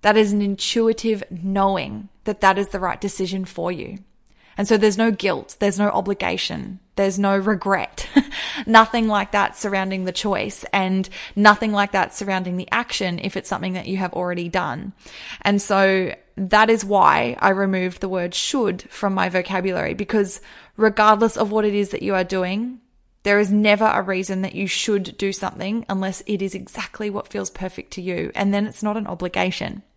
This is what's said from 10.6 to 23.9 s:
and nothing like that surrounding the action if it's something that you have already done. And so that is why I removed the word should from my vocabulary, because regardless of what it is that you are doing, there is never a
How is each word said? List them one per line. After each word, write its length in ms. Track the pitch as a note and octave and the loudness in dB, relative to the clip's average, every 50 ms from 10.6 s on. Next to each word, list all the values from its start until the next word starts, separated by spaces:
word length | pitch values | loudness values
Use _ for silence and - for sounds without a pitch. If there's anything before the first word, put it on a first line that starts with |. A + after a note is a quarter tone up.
| - - | -4 0
and 360 | - G3+ F#3+ F#3 F#3+ F#3+ F#3 - - - - - - | 0 0 0 2 0 0 0 -2 -8 -16 -16 -8 -2
nothing 380 | G3+ G#3 G#3+ G#3 G3+ A3+ A3 | 6 6 6 6 6 2 -2
like 200 | G#3 G3+ G3+ G3 | 0 0 0 0
that 220 | - G3 F3 - - | 0 -2 -2 0 -2
surrounding 420 | - G#3 G3+ F#3+ F#3 F#3 F3+ F3+ | -6 -4 -2 -2 -2 -2 -4 -6
the 120 | F3+ - - | -6 -4 -4
action 480 | - A3+ A#3+ - - - G3+ F#3 E3+ F3 | -4 -4 -4 -4 -6 -4 -4 -4 -4 -4
if 180 | - - - | -6 -6 -6
it's 120 | - G#3+ - | -6 -6 -6
something 240 | - - F#3 F#3 | -6 -4 -4 -6
that 160 | F#3 F#3 - - | -6 -6 -6 -6
you 80 | F#3+ | -4
have 180 | F#3 F#3+ F3+ - | -4 -4 -4 -4
already 340 | F3+ F3+ F3 F3+ F3 F3 F3 | -4 -4 -4 -4 -6 -6 -4
done. 440 | E3 F#3+ F3 D3+ B2 D3 - G3 - _ - - - - - - - - | -4 -4 -2 -2 -6 -8 -10 -12 -14 _ -20 -20 -20 -18 -16 -16 -16 -4
And 180 | - - G3+ G3+ | 0 0 2 2
so 540 | - - G#3 F#3+ G3 F#3+ F#3+ F#3+ F#3 E3+ - - _ _ _ | 2 2 2 4 4 4 4 2 0 -2 -6 -10 _ _ _
that 340 | - F#3+ F#3 - G#3 A3 A3 | -8 -2 2 4 4 6 6
is 140 | A3+ A3 G3+ | 4 2 2
why 520 | G3 G3+ F#3+ E3+ D3 C#3+ D3+ A#2+ - - - | 0 4 6 6 6 6 4 2 -2 -2 0
I 100 | - - | 2 2
removed 500 | F#3 F#3+ G3 G3 F#3+ F#3 F#3 F#3 F3+ - | 2 2 0 0 0 0 -2 -4 -4 -6
the 80 | - F#3+ | -6 -4
word 260 | F#3+ F#3 F3 F3 F3 | -2 -2 -4 -2 -4
should 480 | - - - - C#4 A#3 G3+ F3+ F3+ | -4 -4 -2 0 0 0 0 0 -4
from 300 | - - - - - G3+ | -8 -14 -10 -4 -2 0
my 160 | F#3+ F#3 F#3 F#3 | 0 0 0 0
vocabulary, 680 | F3 F#3 F3+ - F#3+ F#3 F3+ F#3+ F3+ E3+ - - - | 0 -2 -2 0 -4 -2 -2 -2 -2 -2 -2 -4 -4
because 460 | F#3+ G#3 - - G#3+ G3+ F#3 - - - - - - - - _ | -6 -4 0 0 0 2 0 -2 -8 -10 -16 -20 -20 -20 -20 _
regardless 600 | - G#3+ A3 G#3 - G#3+ G#3+ G#3+ G#3 A3+ - - | 2 2 2 4 6 6 6 6 6 4 2 2
of 140 | - A3 G3+ | 0 -2 0
what 140 | G#3 A3 G#3 | 0 0 0
it 100 | G#3 G3+ | 2 0
is 160 | G#3 G3+ G3 | 0 -2 -2
that 120 | - - | -4 -6
you 120 | - G3+ G3 | -4 -2 0
are 100 | F#3 F#3 | 0 -2
doing, 560 | F3+ F#3+ F#3+ F3+ F3+ F#3+ G#3 A#3 B3 B3+ A#3+ _ _ _ _ _ _ _ _ _ | -2 -2 -2 -2 -2 -2 -4 -4 -6 -8 -12 _ _ _ _ _ _ _ _ _
there 140 | G3+ G3+ G#3 | 2 4 4
is 100 | G#3 F#3+ | 4 4
never 360 | G3+ G#3 G#3+ G#3 G#3 G#3 A3 | 4 4 6 6 4 6 4
a 160 | A3 | 2